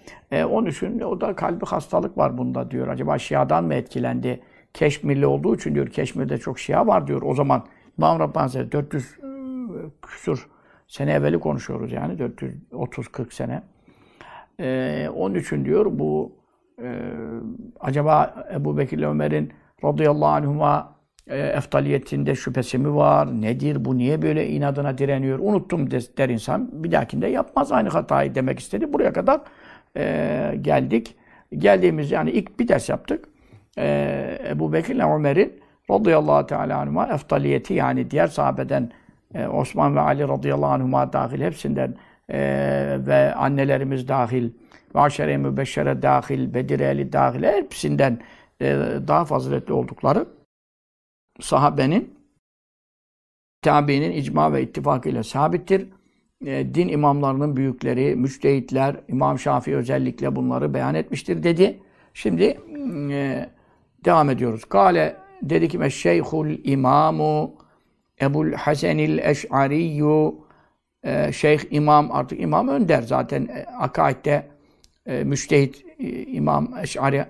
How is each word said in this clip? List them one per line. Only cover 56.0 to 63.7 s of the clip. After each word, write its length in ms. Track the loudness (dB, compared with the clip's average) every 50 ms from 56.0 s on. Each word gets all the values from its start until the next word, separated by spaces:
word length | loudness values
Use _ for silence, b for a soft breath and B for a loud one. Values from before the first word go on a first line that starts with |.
| b b b b b b _ -12 -8
E, 280 | -6 -4 -4 -4 -2 0
din 140 | 0 0 2
imamlarının 680 | 2 2 4 4 4 2 2 0 0 0 0 0 0
büyükleri, 600 | 0 0 -2 -2 -2 -2 -2 0 2 2 2 2
müçtehitler, 800 | 0 0 -2 -2 0 2 2 2 2 0 -2 0 0 0 0 -2 -4 -8 -6
İmam 320 | -2 0 2 2 0 0
Şafii 360 | 0 0 0 0 0 -2 -2
özellikle 600 | -2 -2 0 -2 -2 -2 -2 -4 -4 -4 -4 -2
bunları 380 | -2 -2 -2 -2 0 -2 -2 -2
beyan 220 | -2 -2 0 0
etmiştir 480 | -2 -2 -4 -6 -8 -4 -4 -4 0 0
dedi. 360 | 2 4 4 4 2 2 -2 b b b b b b b
Şimdi, 300 | b -4 -2 2 4 4 2 2 0 -8 -14 -12 -8 -8 -6 -6 -4 -4 -4
e, 380 | -4 -2 -2 -4 -4 -6 -8 -10 -14 b b b